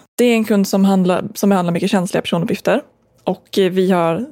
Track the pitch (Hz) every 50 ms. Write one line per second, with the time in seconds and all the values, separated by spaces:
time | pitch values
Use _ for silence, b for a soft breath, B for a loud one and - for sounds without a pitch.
0 | - _ _ - 240 247 233 226 220 - 214 202 196 - - 196 196 196 196 190
1 | 180 185 180 - - - - - 214 202 196 185 175 175 170 170 175 208 220 190
2 | 175 196 - - - - - 170 165 - 208 - - - 190 277 - - _ _
3 | _ _ _ _ _ - 185 - _ _ - 208 190 180 185 190 185 185 190 175
4 | 165 165 165 185 247 311